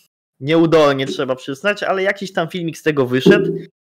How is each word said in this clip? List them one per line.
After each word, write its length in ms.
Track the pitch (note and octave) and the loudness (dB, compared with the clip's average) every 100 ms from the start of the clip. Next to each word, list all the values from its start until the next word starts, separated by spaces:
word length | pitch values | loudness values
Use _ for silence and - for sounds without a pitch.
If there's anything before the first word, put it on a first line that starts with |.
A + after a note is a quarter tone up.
| _ _ _ - | _ _ _ -10
nieudolnie, 680 | C3+ E3 E3 D#3+ C#3+ C3+ C3 | 0 2 4 4 4 2 -4
trzeba 280 | C#3+ C3 | -6 -6
przyznać, 480 | B2+ - C3+ G3+ G3+ | -6 -8 -6 -4 -4
ale 200 | - F#3+ | -4 -2
jakiś 300 | G3 G3 F#3 | -2 -4 -6
tam 160 | F#3 D#3+ | -6 -6
filmik 300 | F#3 E3 C#3 | -6 -8 -6
z 40 | |
tego 240 | D#3 C#3+ B2 | -2 0 0
wyszedł 520 | B2+ D3+ G#3 - - - _ | 2 4 4 2 -6 -10 _